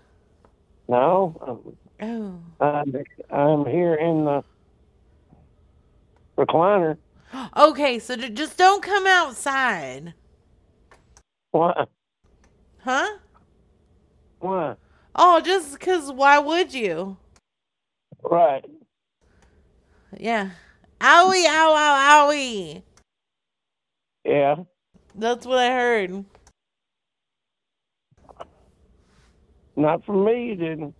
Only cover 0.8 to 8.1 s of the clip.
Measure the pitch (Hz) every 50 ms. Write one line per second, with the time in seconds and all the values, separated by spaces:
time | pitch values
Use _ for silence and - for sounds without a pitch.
0.8 | _ - 123 123 135 165 185 190 190 160 165 - - 131 117 98 - - - _
1.8 | _ _ _ - 208 226 233 226 214 196 180 170 170 170 - - 143 147 147 147
2.8 | 143 139 131 143 139 - _ - - - - 143 143 151 156 147 143 123 135 175
3.8 | 175 170 160 151 160 170 160 156 151 147 143 139 - _ _ _ _ _ _ _
4.8 | _ _ _ _ _ _ _ _ _ _ _ _ _ _ _ _ _ _ _ _
5.8 | _ _ _ _ _ _ _ _ _ _ - - 135 - - 156 170 196 208 190
6.8 | 170 156 151 - _ _ _ _ _ - - 269 240 - - - 294 311 269 262
7.8 | 294 269 240 226 - -